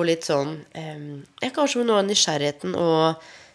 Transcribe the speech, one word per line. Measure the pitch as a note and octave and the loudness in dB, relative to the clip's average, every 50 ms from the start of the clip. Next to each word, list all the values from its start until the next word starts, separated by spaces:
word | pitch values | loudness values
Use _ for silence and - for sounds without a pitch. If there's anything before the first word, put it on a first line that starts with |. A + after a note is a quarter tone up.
| F3 E3 | 2 2
litt | E3 E3 - - | 0 0 0 0
sånn, | D#3+ C#3+ C#3 D3 D#3 D3+ D3 - - | 0 0 0 -2 -6 -10 -12 -14 -12
em, | D#3+ D#3+ D#3 D3+ D3+ D3 D3 C#3+ C#3 C#3 - _ - | -12 -10 -10 -12 -12 -12 -12 -12 -14 -16 -18 _ -8
ja, | - B3+ | -8 -6
kanskje | B3+ D#4+ D4 C#4 - B3 | -2 0 0 0 0 0
hvor | A#3+ A#3 | 0 2
noe | A3 G3+ G3 | 2 2 2
av | G3 | 2
nysgjerrigheten | G#3 - - - D#3 D3 C#3+ D3 C#3+ - - F3+ F#3 | 2 2 2 2 2 0 0 -2 -2 -4 -6 -6 -2
og, | - F3 E3 D#3+ D#3+ D#3+ D#3+ D#3+ D#3+ - - - - - - _ | 0 2 4 4 4 4 4 2 0 -8 -18 -20 -20 -20 -20 _